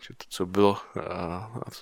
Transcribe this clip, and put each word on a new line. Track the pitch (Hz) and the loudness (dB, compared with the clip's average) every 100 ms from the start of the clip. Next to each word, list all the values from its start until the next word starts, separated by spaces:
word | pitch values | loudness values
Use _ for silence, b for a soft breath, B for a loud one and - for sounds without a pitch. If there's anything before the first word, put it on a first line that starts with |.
Že | - - | -18 -18
to, | - | -10
co | - 90 | -6 0
bylo, | 98 101 101 - - | 6 6 6 -4 -8
eh, | 90 90 87 90 113 117 - | -6 -6 -4 -6 -8 -10 -12
a | |
to, | - | -12